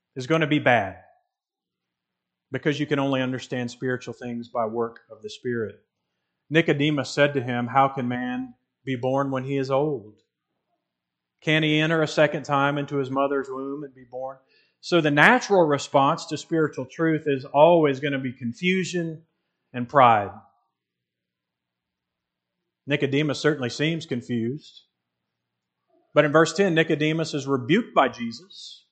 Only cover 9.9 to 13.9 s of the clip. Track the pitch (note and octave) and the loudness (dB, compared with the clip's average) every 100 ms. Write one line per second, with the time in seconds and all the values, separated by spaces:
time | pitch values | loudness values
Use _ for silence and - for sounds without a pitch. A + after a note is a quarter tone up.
9.9 | C3+ G#2 G#2+ _ _ _ _ _ _ _ | -4 -10 -20 _ _ _ _ _ _ _
10.9 | _ _ _ _ _ - D#3 D#3 D3+ D#3 | _ _ _ _ _ -2 0 2 0 0
11.9 | E3 D#3 - D3+ D#3 C3+ C#3+ C#3+ C#3+ C#3+ | 0 0 2 2 0 -2 0 0 -2 -4
12.9 | C#3+ C3 C3+ C#3 C#3 C3 C3 C3+ C#3+ C#3+ | -4 -4 -2 0 -2 -6 -8 -10 -10 -14